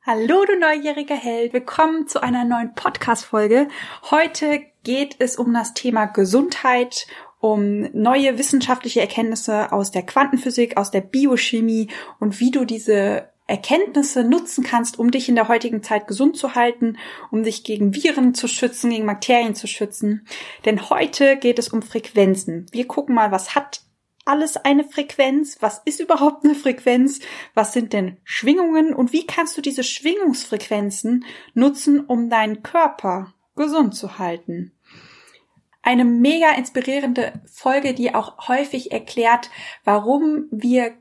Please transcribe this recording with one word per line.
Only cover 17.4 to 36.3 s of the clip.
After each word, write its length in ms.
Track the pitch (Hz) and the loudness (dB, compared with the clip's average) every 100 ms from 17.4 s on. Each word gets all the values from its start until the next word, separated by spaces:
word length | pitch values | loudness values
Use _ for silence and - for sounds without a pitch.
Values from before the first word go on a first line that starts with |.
dich 220 | 220 220 | -2 -4
gegen 300 | - 214 202 | -8 0 0
Viren 400 | 196 330 285 254 | 2 0 2 2
zu 120 | 247 240 | 0 -6
schützen, 420 | - 247 247 240 | -2 -4 -2 -2
gegen 160 | 226 214 | -2 -4
Bakterien 480 | 202 - 240 233 | -4 0 2 2
zu 120 | 202 208 | -6 -10
schützen. 600 | - 202 - 208 208 - - - - | -8 -8 -4 -4 -4 -8 -16 -16 -4
Denn 240 | 226 214 - | -2 -2 0
heute 480 | - 294 - 277 269 | 0 0 2 4 4
geht 220 | 247 240 | 2 0
es 100 | 233 | -2
um 140 | 226 | -6
Frequenzen. 840 | - 226 - 214 196 190 190 170 175 | -6 -10 -2 2 4 2 -4 -10 -8
Wir 140 | 233 247 | -8 -4
gucken 260 | - 285 | -4 0
mal, 160 | 240 214 | 2 2
was 220 | 190 - | 0 -2
hat 280 | 285 - - _ _ _ _ - | -4 -4 -16 _ _ _ _ -2
alles 280 | 294 311 - | 0 0 -2
eine 260 | 277 285 | 2 4
Frequenz? 760 | 294 - 285 - 262 277 294 - | 2 -6 -6 0 2 2 0 -2
Was 200 | - - | -4 -2
ist 160 | - 294 | -8 -6
überhaupt 440 | 330 302 285 294 | 0 4 4 4
eine 120 | 294 294 | 2 4
Frequenz? 640 | 269 254 254 247 269 277 - - - | 0 0 2 4 4 0 -14 -16 -4
Was 180 | - 214 | -2 0
sind 200 | 247 233 | -2 -2
denn 240 | 208 185 185 | -2 -2 -8
Schwingungen? 680 | - - 226 349 339 311 320 | -10 -2 2 2 4 4 2
Und 200 | - 240 | 2 0
wie 120 | 311 | 0
kannst 320 | - - 330 - | -2 -4 -4 -4
du 40 | |
diese 240 | 285 269 | -6 -4
Schwingungsfrequenzen 1400 | 247 - 294 392 359 247 - 214 - 208 202 196 220 247 - - - | -6 -4 -2 0 0 -2 -6 -8 -4 -4 -2 -4 -2 -2 -4 -20 -6
nutzen, 460 | 233 269 277 - 285 | 2 2 2 2 2
um 240 | 285 240 233 | 2 -2 2
deinen 360 | 226 214 214 | 2 0 -4
Körper 680 | - 339 311 - 196 180 185 _ _ | -2 2 2 0 -4 -4 -8 _ _
gesund 400 | - 294 311 233 | -4 0 2 0
zu 240 | 196 196 - | -2 -12 -6
halten? 540 | 180 170 175 175 180 _ _ - - - - _ _ _ _ _ | -6 -6 -8 -10 -10 _ _ -20 -20 -20 -20 _ _ _ _ _
Eine 220 | - 247 | 2 4
mega 460 | 240 233 262 | 4 4 4